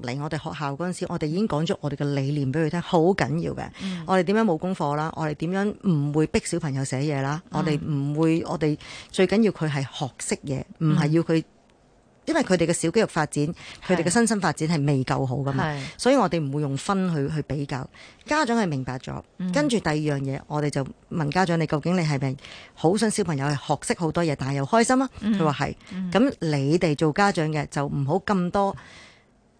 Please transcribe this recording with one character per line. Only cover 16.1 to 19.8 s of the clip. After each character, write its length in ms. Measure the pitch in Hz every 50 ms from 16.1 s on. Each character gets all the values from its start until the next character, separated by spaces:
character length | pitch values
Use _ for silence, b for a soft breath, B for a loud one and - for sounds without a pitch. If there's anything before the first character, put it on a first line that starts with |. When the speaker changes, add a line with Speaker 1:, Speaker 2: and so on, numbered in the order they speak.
Speaker 1:
以 40 | 277
我 140 | 277 208 170
哋 100 | 175 170
唔 140 | 156 135 135
會 80 | 151
用 160 | 151 139 139 135
分 320 | - - 202 190 185 180 165
去， 200 | 151 139 147 156
去 80 | 151
比 240 | 135 - - 156 143
較。 200 | - 143 123 135 - B B B B B B B
家 200 | - 302 302 311
長 100 | 226 233
係 120 | 233 214 175
明 160 | 147 131 131
白 120 | 127 127 131
咗， 200 | - - 135 - - _ _ -
Speaker 2:
嗯。 120 | 180 185
Speaker 1:
跟 160 | 180 - - -
住 120 | 240
第 100 | 190